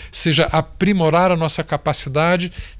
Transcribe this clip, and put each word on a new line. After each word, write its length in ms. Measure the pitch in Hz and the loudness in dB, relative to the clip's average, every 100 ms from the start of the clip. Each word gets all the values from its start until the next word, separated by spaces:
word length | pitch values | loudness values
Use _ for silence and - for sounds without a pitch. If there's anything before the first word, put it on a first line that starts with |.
| - | -12
seja 340 | - 170 143 | -4 0 2
aprimorar 840 | 165 160 - - 190 202 160 165 185 | 2 0 -2 0 0 2 4 4 4
a 60 | 170 | 2
nossa 260 | 160 - | 0 -2
capacidade 880 | 156 147 - 139 135 139 165 180 175 - - - | -4 -2 -2 -4 -2 0 2 2 -2 -8 -14 -8